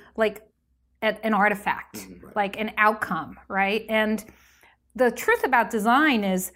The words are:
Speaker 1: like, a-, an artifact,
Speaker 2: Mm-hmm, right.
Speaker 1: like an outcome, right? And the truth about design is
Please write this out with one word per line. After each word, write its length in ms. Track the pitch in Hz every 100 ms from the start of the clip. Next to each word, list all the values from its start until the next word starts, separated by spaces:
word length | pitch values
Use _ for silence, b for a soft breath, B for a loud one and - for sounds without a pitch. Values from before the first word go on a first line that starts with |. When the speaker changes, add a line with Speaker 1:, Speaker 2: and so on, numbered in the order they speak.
| B -
Speaker 1:
like, 240 | 214 208 - _ _ _ _ _
a-, 200 | 220 208
an 120 | 226 208
artifact, 600 | 208 202 - - - -
Speaker 2:
Mm-hmm, 280 | - 180 -
right. 100 | 214
Speaker 1:
like 240 | 196 208
an 120 | 214 -
outcome, 600 | 214 220 - - - - -
right? 380 | 196 196 214 -
And 360 | 220 214 214 - b b b b b _ -
the 160 | 247
truth 320 | 247 - 466
about 260 | - 254 226
design 540 | 226 208 254 302 233
is 280 | 202 185 185